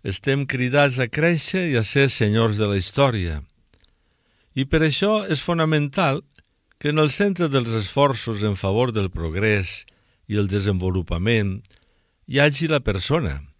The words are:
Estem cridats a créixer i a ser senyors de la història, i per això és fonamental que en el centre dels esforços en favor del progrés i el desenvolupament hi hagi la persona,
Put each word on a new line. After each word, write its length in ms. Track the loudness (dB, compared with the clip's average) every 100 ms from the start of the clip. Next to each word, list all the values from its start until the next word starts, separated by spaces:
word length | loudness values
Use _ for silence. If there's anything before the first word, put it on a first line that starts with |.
Estem 460 | -6 -4 -2 -2 -2
cridats 480 | -2 0 2 2 2
a 140 | -4
créixer 540 | 0 2 2 -2 -4 0
i 60 | 0
a 60 |
ser 220 | 2 2 2
senyors 480 | 2 2 4 2 2
de 80 |
la 140 | 0 0
història, 640 | -2 0 0 2 -4 -6 -10 _ _ _ _ _ _ _ _ _ _ -8
i 80 |
per 160 | 0 2
això 460 | 2 2 0 0 0
és 140 | -4
fonamental 760 | -2 0 2 2 0 0 0 -2 -6 _ _ _ _ _
que 80 | -2
en 140 | 2
el 80 | 2
centre 380 | 2 -2 0 0
dels 160 | 0 0 -2
esforços 640 | -2 2 2 0 -4 -2
en 160 | -2 -2
favor 380 | 0 0 0 0
del 140 | -4
progrés 680 | -4 -6 -2 0 0 -2 -8 -14 _ _ _
i 160 | _ -2
el 80 | 0
desenvolupament 1080 | 0 0 0 0 -2 -2 -2 0 0 0 -4 -12 _ _ _ _ _
hi 160 | -6 2
hagi 300 | 2 2 0
la 80 | 0
persona, 640 | 0 -4 0 0 0 -6 -10